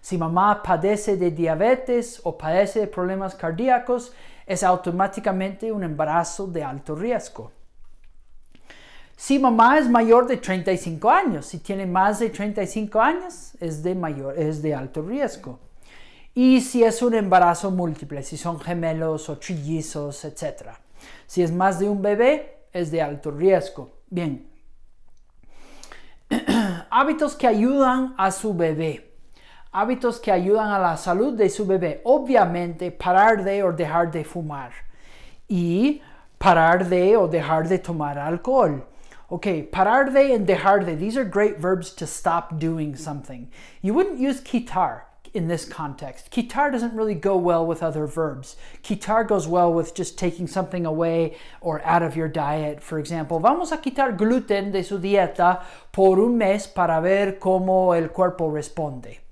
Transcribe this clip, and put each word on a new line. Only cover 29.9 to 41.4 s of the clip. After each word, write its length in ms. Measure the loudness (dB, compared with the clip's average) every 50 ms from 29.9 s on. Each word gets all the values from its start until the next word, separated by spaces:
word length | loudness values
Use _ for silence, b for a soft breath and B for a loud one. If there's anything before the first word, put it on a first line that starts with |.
| 0 0 -2 -4 -4 -2
que 100 | 0 0
ayudan 400 | 2 2 4 2 2 2 2 0
a 80 | 0 2
la 160 | 2 0 0
salud 380 | -2 -2 -2 0 2 2 0 2
de 160 | 2 2 2
su 160 | 2 0 -2
bebé. 340 | 0 0 0 0 -2 -4 -4 2
Obviamente, 840 | 4 4 4 4 4 4 4 4 4 2 -4 -4 -6 -6 -6 -8 -8
parar 520 | -8 -4 0 2 6 6 6 6 6 4 0
de 180 | -2 0 0
o 120 | 0 0 0
dejar 360 | 0 -4 0 2 0 0 0
de 140 | 0 -6 -8
fumar. 480 | -6 -8 -10 -8 -8 -10 -10 -12 -14 -14 -12 -12 b b b b b b b b b b b b -2
Y 520 | -2 0 0 2 2 2 2 2 0 -2 B B B B B B B 2
parar 500 | 4 6 6 8 6 6 6 4 2 2
de 300 | 2 4 6 6 6 6
o 100 | 4 2
dejar 400 | 2 -2 0 0 0 0 2 0
de 120 | 0 -2
tomar 380 | -2 -4 -6 -4 -4 -6 -6 -6
alcohol. 680 | -4 -4 -4 -4 -2 0 2 4 4 2 0 -4 -8 -14 b b b b b b b b
Okay, 200 | -10 -6 -4 -2 -2 -2 -4 -6
parar 440 | 0 0 2 4 4 2 2 4 4
de 200 | 4 4 4 4
and 140 | 2 2 2
dejar 380 | 0 2 4 4 4 4 2
de. 100 | 0 -4
These 220 | -4 -4 -4 -2 -2
are 80 | -4
great 340 | -2 0 2